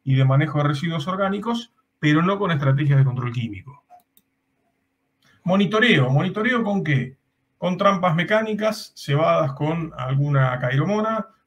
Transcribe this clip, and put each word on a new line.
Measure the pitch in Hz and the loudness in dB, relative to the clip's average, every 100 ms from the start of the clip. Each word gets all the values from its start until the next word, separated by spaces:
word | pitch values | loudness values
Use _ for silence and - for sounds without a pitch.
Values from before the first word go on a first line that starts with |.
y | 139 135 | -2 2
de | |
manejo | 131 135 156 151 | 4 4 2 0
de | 143 | 0
residuos | 147 170 165 180 | -2 -4 -4 -6
orgánicos, | 190 196 208 233 233 - _ _ _ | -2 -2 -2 -4 -6 -8 _ _ _
pero | 151 151 | 2 2
no | 180 202 | 2 0
con | 196 | 0
estrategias | 156 139 135 151 139 | 0 2 2 2 4
de | |
control | 135 120 120 | 4 0 -4
químico. | 120 113 98 - - _ - _ _ _ _ _ _ _ _ _ _ _ _ _ _ | -6 -6 -10 -16 -20 _ -20 _ _ _ _ _ _ _ _ _ _ _ _ _ _
Monitoreo. | 175 190 196 214 240 165 131 | -2 0 2 2 4 4 4
¿Monitoreo | 139 185 208 233 247 | 2 0 -2 -2 -2
con | 202 196 | -2 -2
qué? | 156 131 - - _ _ _ _ | -2 -2 -4 -12 _ _ _ _
Con | 175 180 | -6 0
trampas | 196 190 180 160 | 0 2 0 0
mecánicas, | 170 214 220 208 220 214 - - | 0 0 0 -2 -4 -4 -12 -16
cebadas | - 143 165 165 151 | -4 0 2 2 0
con | 139 147 170 160 - | -2 -4 -4 -6 -8
alguna | 127 139 143 139 131 123 | -4 -2 0 2 2 0
cairomona, | 123 135 165 208 220 220 214 _ | -2 0 0 0 0 -2 -6 _